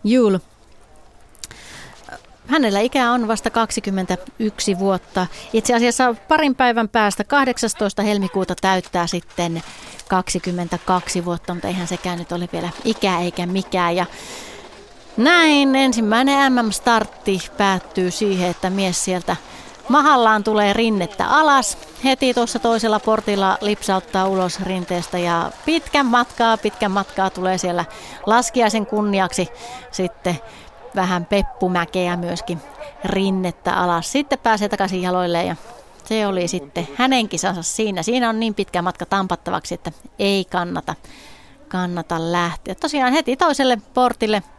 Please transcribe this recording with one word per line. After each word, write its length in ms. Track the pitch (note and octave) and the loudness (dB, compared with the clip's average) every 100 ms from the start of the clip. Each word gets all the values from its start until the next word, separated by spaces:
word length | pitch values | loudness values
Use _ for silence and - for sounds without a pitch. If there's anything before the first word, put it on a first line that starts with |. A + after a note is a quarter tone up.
Juhl. 320 | G#3 B3+ A3 F#3 - _ _ - - - - - - - - - - - - - - - - - - | 4 4 4 2 -4 _ _ -20 -20 -20 -20 -20 -20 -18 -18 -18 -20 -18 -20 -20 -18 -18 -20 -20 -2
Hänellä 340 | D4+ A#3+ G3 | 0 2 2
ikää 320 | A#3+ C#4 A#3+ | 0 2 2
on 160 | B3 A3 | 2 0
vasta 220 | A3 - | -2 0
kaksikymmentäyksi 1300 | A3+ A3 - G3+ F#3+ F#3 F3+ - - G#3+ - - F#3+ | 0 0 -2 -2 -4 -2 -4 -6 -4 -4 -2 -2 0
vuotta. 480 | G3 F#3 - G3 F#3 - - | 0 0 -2 -4 -4 -6 -2
Itse 220 | A3 - | 0 2
asiassa 400 | A#3+ A#3+ A#3 B3+ A3+ - | 4 2 4 2 2 2
parin 260 | D#4 D4 | 2 4
päivän 340 | B3+ B3 A#3 A3 | 4 2 2 0
päästä, 360 | A#3 G#3 G3 | 2 2 0
kahdeksastoista 760 | G#3 C#4+ C4 B3 A3 - G#3 G3+ | 0 2 2 0 -2 -2 -2 0
helmikuuta, 520 | G#3 G#3 F#3+ G3 F#3 F3+ | 0 0 0 -2 -2 0
täyttää 460 | F#3+ F#3 - F3+ E3+ | 0 0 0 -2 -2
sitten 560 | F3+ - - E3+ E3 - - - - - | -4 -6 -6 -4 -4 -8 -18 -18 -18 -2
kaksikymmentäkaksi 1160 | F#3 - F3+ F#3 F3 F3 F3 - F#3 - F3+ | -2 0 -4 -4 -4 -4 -4 0 0 0 -4
vuotta, 300 | F3 E3+ - | -4 -6 -6
mutta 140 | F3 - | -6 -4
eihän 180 | F#3 F3 | -4 -4
sekään 320 | F3 F3+ F3 | -6 -6 -6
nyt 140 | E3+ | -6
ole 160 | F3 F3 | -6 -4
vielä 180 | E3+ E3+ - | -6 -6 -4
ikää 360 | - A3 G3+ F3 | -4 0 0 0
eikä 260 | F3 F3+ F3 | -2 -4 -2
mikään. 500 | F#3+ F#3 F#3 E3+ F3 | -2 -2 0 2 0
Ja 100 | F3 - - - - - - - - - - - | -2 -6 -16 -16 -16 -18 -20 -20 -20 -20 -8 2
näin 580 | C4 F4 D#4+ C#4+ C#4 | 4 6 6 6 4
ensimmäinen 760 | C4 C4+ A#3 G#3+ A3+ C4+ C#4 C4+ | 4 2 2 2 4 4 4 4
M 140 | B3 A3+ | 2 0
M-startti 840 | - B3 A3+ G#3+ - - F#3+ - - | 0 2 2 0 -4 -2 -2 -4 0
päättyy 540 | G3+ F#3 - - F3+ | 0 0 -4 -2 -2
siihen, 400 | - G#3 F#3 F3+ | 0 0 2 0
että 200 | E3+ F#3 | 0 -2
mies 340 | G3 F#3+ F3 | 0 0 -2
sieltä 320 | - F3+ - E3 - - - - - | -2 -2 -2 -6 -8 -20 -20 -16 2
mahallaan 560 | C#4 D4 C4+ A3+ G#3+ | 4 6 6 6 4
tulee 280 | G#3 G#3+ G3+ | 2 2 2
rinnettä 540 | G3+ A3+ G#3 E3+ - - | 2 2 0 -2 -2 2
alas. 500 | C#4+ D#4 C#4 B3 - - - | 4 6 4 2 -8 -14 -4
Heti 300 | C4+ C4 C4 | 0 2 2
tuossa 240 | A#3+ A#3 A3+ | 2 0 0
toisella 420 | A#3 A3+ A3+ G#3+ | 0 2 2 0
portilla 580 | A3 G#3+ G#3+ G3 F#3+ - | 2 0 0 0 0 0
lipsauttaa 680 | G#3 G#3 - F#3+ F#3 F#3+ F#3+ | -2 -2 0 -2 0 -2 0
ulos 320 | F#3+ F#3 F#3 | 0 -2 -2
rinteestä 580 | F#3 F#3 F3 F3+ F3 F3+ | -4 -4 -4 -4 -4 -2
ja 320 | F3 E3+ E3 - | 0 0 -2 -4
pitkän 420 | - E4 E4 D4 C4 | -2 -2 0 0 4
matkaa, 500 | A#3+ A#3+ - A3+ A3 | 2 0 0 2 2
pitkän 340 | G#3+ - G#3 | -2 -2 -2
matkaa 400 | G3 F#3+ - F#3+ | -2 -2 -2 -2
tulee 280 | F#3 F#3 F#3 | 0 -2 0
siellä 260 | F3+ F3 E3 - - - - | -2 -4 -6 -12 -18 -8 2
laskiaisen 600 | A3+ A#3+ B3 A3 A3 G3+ | 2 2 2 2 2 -2
kunniaksi 640 | G#3+ G#3 G3 F#3 - F3 - - - - | -2 0 0 0 -2 -4 -6 -16 -16 -12
sitten 480 | - F3+ - F3+ E3 - - - - - | -4 -4 -4 -4 -4 -8 -20 -20 -20 -8
vähän 320 | G3+ F#3 F3+ E3+ | -2 0 -2 0
peppumäkeä 880 | G3+ G3 - F3+ F3+ E3+ F#3 F3 F3 | 0 0 -2 0 0 -2 -2 -2 -2
myöskin 440 | F3 E3+ - E3+ - - - - | -4 -6 -6 -8 -10 -16 -18 -8
rinnettä 720 | - F#3+ G3 F#3+ F#3 - F3 | -4 -2 0 0 -4 -4 0
alas. 380 | F#3 F3+ E3+ F3 | 2 2 0 0
Sitten 260 | C#4 C#4+ C4 | -2 0 0
pääsee 300 | A#3+ G#3+ G3+ | 2 2 0
takaisin 340 | G#3 F#3+ F#3 | 0 -2 0
jaloilleen 440 | F3+ F3+ F3+ E3+ F3+ | 0 0 2 0 -2
ja 100 | E3 - - - - | -6 -12 -20 -20 -20
se 220 | - A3 G3+ | -4 -2 0
oli 220 | F#3 F3 | 0 -2
sitten 400 | F#3 C#3+ F3 E3 C#3+ | -4 -6 -8 -8 0
hänen 320 | B3+ C4 G#3+ | 2 2 0
kisansa 340 | E3 F#3+ F#3+ | -2 -2 -2
siinä. 400 | D#3+ - A3 F3+ | -6 -2 -2 -2
Siinä 260 | D#3+ B3 A#3 | -2 0 0
on 120 | A3 | 0
niin 140 | A3+ | -2
pitkä 280 | G#3 G3 F3+ | -2 -2 -2
matka 240 | F3+ - F3 | -2 -4 -2
tampattavaksi, 680 | G3 F#3 F3 - F#3 - | -2 0 -4 -4 -6 -6
että 180 | - - - - - | -10 -10 -16 -20 -2
ei 260 | G3+ G3 | 0 0
kannata, 500 | F#3 F#3 F3 F3 - D3+ - - - - - - - | 0 -4 -4 -6 -6 -10 -14 -20 -20 -20 -20 -20 -8
kannata 640 | F#3 F3+ F3 E3 E3 E3 | -6 -4 -6 -4 -4 -2
lähteä. 420 | F3 F3 D#3+ - | -2 -2 -6 -12
Tosiaan 380 | F#3 D4+ D4 B3+ | -6 -4 0 2
heti 240 | D4 D4 C4 | 2 0 2
toiselle 420 | F4 C#4 C4 A#3 - | 2 4 2 2 0
portille. 480 | - B3 - A3 G#3 - | 2 2 2 0 0 -4